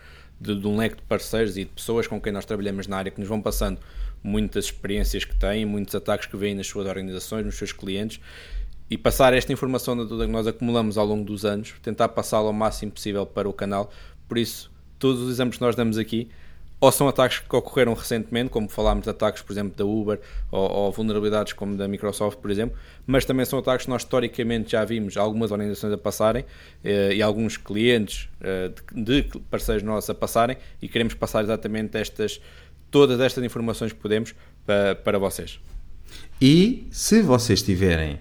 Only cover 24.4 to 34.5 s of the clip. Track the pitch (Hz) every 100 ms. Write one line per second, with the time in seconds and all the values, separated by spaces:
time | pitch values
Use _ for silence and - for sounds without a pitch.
24.4 | 117 113 107 113 104 113 101 101 107 110
25.4 | 110 104 104 98 107 101 104 - 110 120
26.4 | - - - - - 101 98 101 107 107
27.4 | 110 - - 101 120 117 101 - - -
28.4 | - 92 92 - - 127 110 143 - -
29.4 | - 110 - 107 107 107 - - 104 117
30.4 | 120 127 - - - 117 113 - 110 113
31.4 | 107 107 107 110 107 110 101 - 104 -
32.4 | - - - - - 143 139 123 131 135
33.4 | 123 120 117 107 110 - 104 107 113 -
34.4 | -